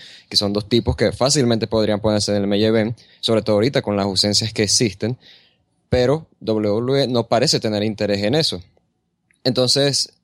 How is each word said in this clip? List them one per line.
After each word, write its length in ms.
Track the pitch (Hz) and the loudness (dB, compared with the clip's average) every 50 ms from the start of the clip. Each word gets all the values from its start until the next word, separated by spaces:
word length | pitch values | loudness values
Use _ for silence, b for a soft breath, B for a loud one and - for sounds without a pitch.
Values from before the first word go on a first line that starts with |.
| B B B B B | B B B B B
que 80 | B 101 | B -6
son 160 | 101 104 101 | -4 -4 -2
dos 160 | 101 104 104 | -2 -4 -2
tipos 300 | - 123 117 101 - - | 0 0 0 0 0 0
que 160 | - 117 98 95 | 0 0 -2 0
fácilmente 540 | - 120 143 156 151 123 120 117 107 110 | 0 0 0 2 2 2 2 0 0 -2
podrían 340 | - 113 110 107 104 104 101 | -2 -2 0 0 0 -2 0
ponerse 340 | 110 110 107 104 101 104 101 | 0 0 0 0 0 0 -2
en 60 | 101 | -2
el 60 | 98 | 0
main 160 | 101 101 101 110 | 0 0 2 2
event, 340 | 110 113 113 104 113 117 B B B B B | 2 2 2 0 0 -4 B B B B B
sobre 220 | - - 113 107 104 | -2 0 0 0 2
todo 120 | 113 107 | 2 2
ahorita 260 | 101 110 127 - 131 | 2 2 2 0 0
con 140 | - 104 104 | 0 0 0
las 100 | 101 98 | 0 0
ausencias 460 | 101 95 87 - 104 104 - 110 107 | 0 0 0 0 0 0 0 -2 -2
que 120 | - - 107 | -2 -2 0
existen, 540 | 98 - - 127 104 95 - 107 113 123 b b b b b b b b b b _ _ _ _ | 0 2 0 0 0 -2 -4 -4 -6 -6 b b b b b b b b b b _ _ _ _
pero 400 | _ - 127 123 123 147 160 160 - _ _ | _ 0 2 2 2 0 -2 -4 -10 _ _
W 260 | - 107 110 107 107 | -4 -4 -2 0 0
W 360 | 104 101 113 120 127 139 139 135 | 0 0 0 0 0 0 0 0
E 40 | |
no 200 | 117 127 117 113 | 0 0 -2 0
parece 340 | - 123 113 131 165 - 131 | 0 2 2 2 2 0 0
tener 200 | - 110 107 101 | 0 -2 0 0
interés 400 | 104 110 104 - 107 101 101 98 104 | 0 -2 -2 -2 -2 -2 0 0 0
en 120 | 104 135 | 0 0
eso. 260 | 160 151 - 101 90 90 - _ _ _ _ _ _ _ _ _ _ _ _ _ _ - | 0 0 -2 -4 -8 -12 -16 _ _ _ _ _ _ _ _ _ _ _ _ _ _ -4
Entonces, 680 | 127 107 127 127 123 - 139 139 143 131 - - - _ _ | -2 0 2 0 2 2 2 2 0 0 -2 -4 -6 _ _